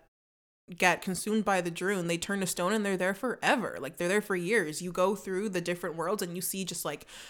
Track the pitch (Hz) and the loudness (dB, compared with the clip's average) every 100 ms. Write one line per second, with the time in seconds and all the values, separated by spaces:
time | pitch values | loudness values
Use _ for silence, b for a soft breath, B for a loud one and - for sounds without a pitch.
0 | _ _ _ _ _ _ - 175 185 160 | _ _ _ _ _ _ -16 2 4 4
1 | - 175 - 220 208 190 175 170 180 202 | 0 -4 0 2 4 2 0 -2 -2 0
2 | 170 170 165 202 185 - 180 220 202 185 | 0 -2 0 -2 0 0 2 2 2 2
3 | 190 196 247 - 165 262 170 - 131 - | 0 0 -4 0 2 2 0 -4 -8 -2
4 | 175 208 208 185 175 226 156 151 175 170 | 2 2 2 0 2 2 2 -2 -4 2
5 | 185 202 202 185 214 180 170 175 180 160 | 2 2 -2 -2 0 -2 -2 -2 -4 -2
6 | 165 208 175 170 - 196 190 170 165 151 | -2 -2 -2 -4 -4 -4 -4 -4 -6 -6
7 | - B | -10 B